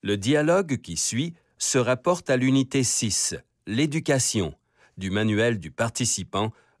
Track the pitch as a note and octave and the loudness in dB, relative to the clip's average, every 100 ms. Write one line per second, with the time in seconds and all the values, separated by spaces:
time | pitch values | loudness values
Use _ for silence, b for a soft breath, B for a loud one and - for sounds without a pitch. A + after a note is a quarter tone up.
0 | G2+ G2+ G2+ D3 D3+ F3+ F3+ B2+ - E2 | -2 -2 2 2 4 2 2 -4 -4 -4
1 | - A2 E3 E3+ b b - C3+ A#2+ B2+ | -2 -2 -4 -6 b b 0 0 2 0
2 | - F3 - B2+ B2+ C3+ C3 C#3 B2 - | 0 -2 0 2 4 4 2 0 0 0
3 | A2+ - - E2 _ _ - A2+ D#3 D3+ | -2 -2 -2 -6 _ _ -6 -2 0 0
4 | - C#3 - A2+ E2 D2+ b b b - | 0 0 2 0 -2 -6 b b b -8
5 | F#2 G2 A2 G#2 A#2 A2+ D#2 - A#2 - | -4 0 0 2 2 0 -6 -4 -4 -2
6 | B2 - - G2 A2 b b b | -2 -2 -4 -4 -4 b b b